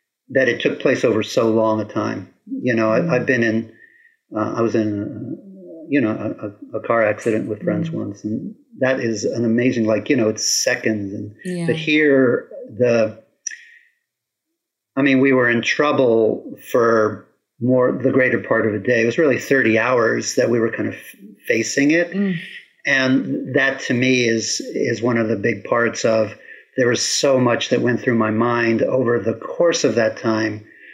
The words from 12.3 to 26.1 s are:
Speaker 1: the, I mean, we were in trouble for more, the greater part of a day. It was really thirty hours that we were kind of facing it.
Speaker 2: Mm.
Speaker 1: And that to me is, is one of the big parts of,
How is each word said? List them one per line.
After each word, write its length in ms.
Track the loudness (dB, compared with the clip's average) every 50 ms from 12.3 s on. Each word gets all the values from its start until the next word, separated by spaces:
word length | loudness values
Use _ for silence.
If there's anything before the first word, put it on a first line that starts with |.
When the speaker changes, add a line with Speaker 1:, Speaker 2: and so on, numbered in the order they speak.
| 2 0 -4 -8 -14 -16 -14 -14 -6
Speaker 1:
the, 400 | -2 0 2 2 2 2 0 -2 -10 _ _ _ _ _ -14 -14 -14 -18 -20 -20 -20 _ _ _ _ _ _ _ _ _ _ _ _ _ _ _ _ _ _ _ _ _ _ _
I 60 | 0
mean, 180 | 2 4 4 4
we 140 | 6 6 6
were 160 | 4 4 4
in 120 | 2 2
trouble 960 | 0 0 0 2 2 2 2 2 4 4 4 4 4 2 0 -2 -6 -12 -16 -16 -10 -2
for 540 | 0 2 4 4 4 4 2 0 -2 -6 -12 _ _ _ _ _ _ _
more, 300 | 0 2 2 4 2 2
the 200 | 0 0 -2 0
greater 280 | 2 4 2 2 2 0
part 260 | 0 0 0 0 2
of 60 | 0 -2
a 60 | -2
day. 220 | -2 0 0 2
It 40 | 2
was 120 | 0 2
really 220 | 2 2 2 2 0
thirty 380 | 0 0 2 2 4 4 2 2
hours 560 | 2 2 2 2 2 2 0 -2 -4 -2 0
that 140 | 0 2 2
we 100 | 2 2
were 120 | 0 0
kind 180 | -2 -4 -6 -6
of 60 | -6 -8 -16 -20 -20 _ -20 -20 -20 _ _
facing 440 | -2 -2 -2 -2 -2 -2 0 2 2
it. 200 | 2 2 0 -2
Speaker 2:
Mm. 260 | -2 -4 -2 -2 -4 -6 -8 -12 -16 -18 -20 _ _ _ -4
Speaker 1:
And 720 | -2 0 0 2 2 2 0 0 -2 -6 -6 -6 -6 -4
that 240 | -2 -2 -2 -2 -4
to 120 | -4 -4 -2
me 340 | 0 2 2 2 2 2
is, 340 | 0 0 -2 -2 -4 -6 -8
is 400 | -8 -8 -6 -4 -2 -2 -2 -2
one 160 | -2 -2 0
of 100 | 0 0
the 80 | -2 -2
big 280 | -2 -2 -2 -4 -4 -4
parts 400 | -2 0 0 0 0 -2 -2 0
of, 300 | 0